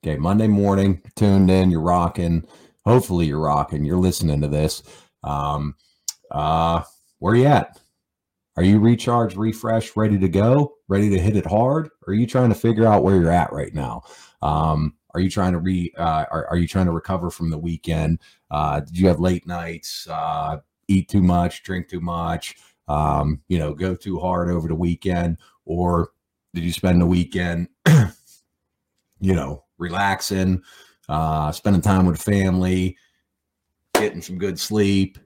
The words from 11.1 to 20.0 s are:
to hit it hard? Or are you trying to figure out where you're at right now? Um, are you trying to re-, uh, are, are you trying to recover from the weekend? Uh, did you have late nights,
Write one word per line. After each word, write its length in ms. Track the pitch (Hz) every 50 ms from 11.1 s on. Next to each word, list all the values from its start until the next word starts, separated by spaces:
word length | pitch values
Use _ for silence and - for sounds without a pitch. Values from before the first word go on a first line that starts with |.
to 80 | 98 92
hit 160 | 85 104 104
it 120 | 101 80
hard? 440 | 78 98 104 120 127 143 160 156 151 _ _ _
Or 60 | -
are 20 | 95
you 140 | 107 120 120
trying 220 | - 131 127 113
to 40 | 110
figure 320 | - - 113 113 107 113
out 160 | 113 104 98
where 140 | 67 90 98
you're 160 | 92 85 82
at 200 | 85 87 82 -
right 220 | - 71 71 - -
now? 280 | 78 69 65 - - - - - - - _ _ _
Um, 540 | - 73 78 78 78 80 78 76 78 76 - _ _ _ _
are 60 | 82
you 100 | 92 95
trying 220 | - 104 95 92
to 60 | 90 85
re-, 340 | 82 92 92 90 87 82 _
uh, 280 | - 85 82 80 80 - -
are, 160 | - 80 - -
are 80 | 85
you 100 | 87 87
trying 200 | 82 - 98 92
to 60 | 87
recover 380 | 82 82 - - 95 90 87 87
from 180 | - - 85 82
the 100 | 80 78
weekend? 600 | 80 85 82 78 - - 82 80 78 78 82 82 _ - _ _ _ _
Uh, 300 | 73 73 78 73 71 76
did 180 | 73 76 82 87
you 80 | 95
have 140 | 95 85 76
late 260 | 85 90 90 87 _
nights, 640 | 85 87 85 85 82 82 82 - - - -